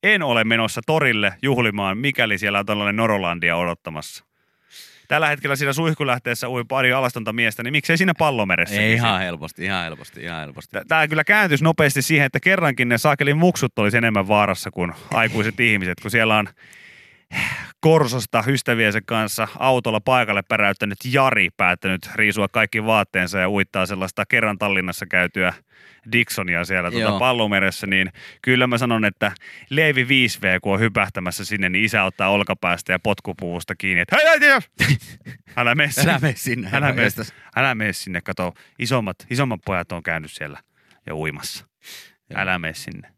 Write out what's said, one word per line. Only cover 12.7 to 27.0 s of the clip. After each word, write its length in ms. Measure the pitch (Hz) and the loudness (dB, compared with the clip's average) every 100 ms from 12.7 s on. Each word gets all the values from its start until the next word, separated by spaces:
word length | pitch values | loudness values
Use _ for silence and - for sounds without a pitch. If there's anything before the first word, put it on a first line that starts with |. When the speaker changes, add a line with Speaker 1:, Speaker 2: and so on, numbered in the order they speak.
| 123 123 | 0 0
Speaker 1:
ne 80 | 117 | 2
saakelin 400 | 151 139 143 147 | 2 2 2 4
muksut 420 | 175 - 127 - | 4 4 -2 2
olisi 180 | 104 117 | 2 4
enemmän 300 | 117 104 95 | 2 2 4
vaarassa 440 | 104 104 92 - | 4 4 0 -6
kuin 220 | - 87 85 - | -4 -6 -6 -4
aikuiset 460 | - 110 110 107 101 | 0 0 0 -2 0
ihmiset, 400 | 120 104 90 90 | 0 2 -2 -6
kun 100 | 107 | -2
siellä 260 | 113 113 107 | 0 2 2
on 100 | 101 - - - - - - _ _ - - - - - | 0 -8 -20 -20 -20 -20 -20 _ _ -8 -6 -8 -14 -2
Korsosta 600 | 160 160 135 123 113 120 110 | 4 4 4 -2 -2 -2 0
ystäviensä 540 | 139 - 117 110 101 98 | -2 0 2 2 0 -2
kanssa 420 | 113 107 - 110 - | -2 -2 -4 -6 -2
autolla 400 | 131 127 120 110 | 0 2 0 -2
paikalle 420 | 101 127 113 101 | 2 2 2 0
päräyttänyt 560 | - 110 101 98 107 95 131 | 0 0 0 0 -4 -6 -2
Jari 440 | 135 135 113 90 - | 2 2 4 0 2
päättänyt 520 | 90 90 95 92 - - | 0 0 -2 -4 -6 -2
riisua 320 | 107 104 101 | 0 0 -2
kaikki 380 | 117 107 113 107 | 0 -2 -2 0
vaatteensa 540 | 113 98 95 90 98 | 0 2 -2 -2 -2
ja 100 | 92 | 0
uittaa 360 | 101 95 98 92 | 0 -2 -2 -2
sellaista 400 | 98 92 - 101 | -4 -6 -6 -2
kerran 320 | 123 110 98 | 0 0 -2
Tallinnassa 480 | 104 95 92 87 90 | -2 -2 -2 -8 -2
käytyä 480 | 92 90 - 90 - _ _ - - - | 0 0 0 -2 -2 _ _ -20 -20 -2
Dixonia 540 | 117 117 - 90 85 85 | -2 0 -4 -4 -4 -2
siellä 260 | 95 87 | -2 -2
tuota 160 | 113 | -2